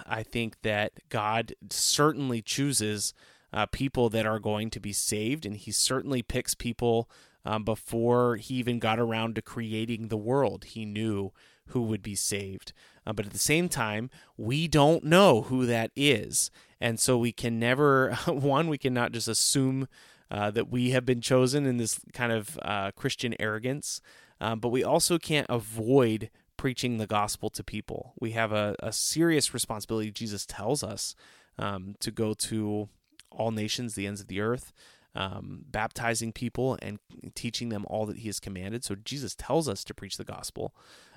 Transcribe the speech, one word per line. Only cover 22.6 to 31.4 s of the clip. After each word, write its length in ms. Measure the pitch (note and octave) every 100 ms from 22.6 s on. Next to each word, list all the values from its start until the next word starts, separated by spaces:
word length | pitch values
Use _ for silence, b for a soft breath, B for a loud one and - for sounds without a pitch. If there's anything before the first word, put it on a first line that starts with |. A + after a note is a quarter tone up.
uh, 300 | - G2+ G2
Christian 440 | - C3 - B2 -
arrogance, 600 | A2 G#2+ B2+ C#3+ - - B B B B
um, 160 | A2 A2+
but 140 | A#2+ B2+
we 80 |
also 340 | A2+ D#3+ - E3+
can't 300 | - D3+ -
avoid 800 | A#2+ A2 A2+ A2 C#3 A#2 A2 G#2+ b b -
preaching 400 | C3+ A#2+ B2 A2+
the 100 | G#2
gospel 420 | G#2 G#2 - A2
to 140 | -
people. 500 | - G#2+ - - - -
We 120 | A2+
have 200 | A2+ A2
a, 240 | G#2+ G#2 -
a 120 | A2+
serious 640 | - - D3+ E3+ D3+ -
responsibility. 580 | A#2+ - A2 - A2+ G#2+
Jesus 340 | G#2 A2+ G2+ -
tells 380 | - G#2 C#3+
us, 320 | G#2+ G2+ - - B B